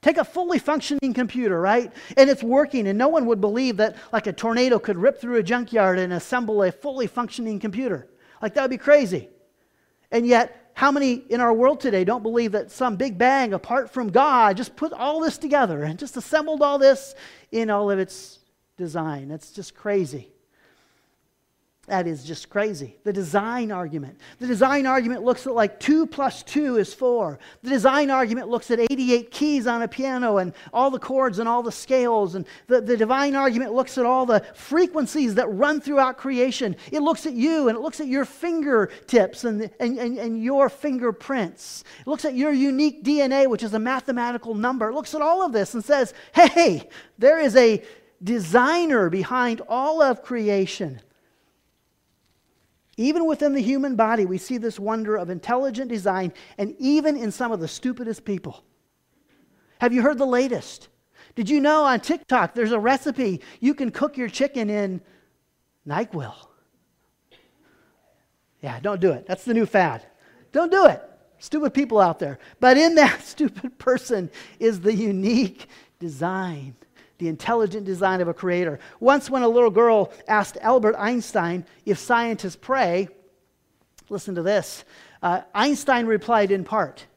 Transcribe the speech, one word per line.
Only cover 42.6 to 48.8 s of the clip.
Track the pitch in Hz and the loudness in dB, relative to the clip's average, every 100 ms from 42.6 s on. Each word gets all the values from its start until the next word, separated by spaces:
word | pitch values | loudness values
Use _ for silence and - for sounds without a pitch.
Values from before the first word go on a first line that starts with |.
| 277 269 302 - | 0 2 0 0
D | 214 294 | -2 0
N | 269 | 2
A, | 269 269 | 4 2
which | 220 | 2
is | 226 214 | -2 -4
a | |
mathematical | 226 262 - 247 240 240 233 214 | -2 -4 -4 -4 -4 -6 -8 -4
number. | 233 262 220 | -2 -2 -4
It | 269 | -4
looks | - | -6
at | 302 | -4
all | 302 349 370 | 0 0 0
of | |
this | 226 190 240 | 0 -2 -6
and | 202 | 0
says, | 285 247 - - | 0 0 -6 -4
"Hey, | - 254 349 330 160 - - - _ | 6 6 8 4 4 -6 -20 -20 _
there | 247 320 | 4 6
is | 294 226 | 6 6
a | 240 214 - - _ _ | 6 4 -4 -20 _ _
designer | 180 240 170 208 254 339 | -4 -4 2 4 4 2